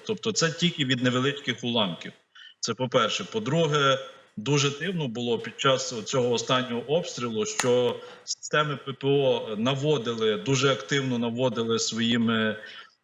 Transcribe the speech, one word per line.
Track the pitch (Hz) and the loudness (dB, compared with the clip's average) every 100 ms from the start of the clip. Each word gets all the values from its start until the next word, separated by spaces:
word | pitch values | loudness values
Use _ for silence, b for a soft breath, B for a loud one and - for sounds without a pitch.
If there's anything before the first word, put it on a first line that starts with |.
| - | -6
Тобто | 101 113 | -4 -2
це | 98 165 | 0 0
тільки | - 175 156 | 2 -2 0
від | 131 127 | 0 2
невеличких | 127 123 139 135 - 110 | 2 2 0 -2 -6 -4
уламків. | 120 117 98 82 90 - _ B B B | -2 0 0 -4 -12 -16 _ B B B
Це | - | -6
по-перше. | 113 127 127 104 - | -4 0 2 2 -2
По-друге, | 92 110 110 165 156 147 139 131 - - - - | -4 -4 0 0 2 4 4 2 -2 -18 -16 -8
дуже | 117 147 139 139 | 0 2 2 -2
дивно | 175 175 135 | -4 -4 -4
було | 117 120 110 | -4 -2 -2
під | 117 - | -4 0
час | 139 127 - 120 | 2 2 0 -8
цього | 101 135 123 | -2 0 2
останнього | 113 - 127 120 120 135 | 0 2 0 0 -4 0
обстрілу, | 165 170 - 120 110 104 | -2 -2 -6 -4 -2 -2
що | - 127 123 120 - B B | 0 2 4 2 -2 B B
системи | - - - 151 151 135 | -12 -10 -2 0 0 -4
П | - | -8
П | 131 139 | -4 2
О | 143 131 117 113 104 | 4 4 2 -2 -2
наводили, | 123 139 151 139 117 113 110 101 | 0 0 0 0 0 0 0 2
дуже | 110 135 139 | 2 4 4
активно | 131 - 139 131 120 | 2 0 0 0 0
наводили | 117 117 131 113 113 113 | -2 0 0 0 0 0
своїми, | - 113 117 120 113 113 110 101 B B B B | 0 0 2 4 4 2 0 -2 B B B B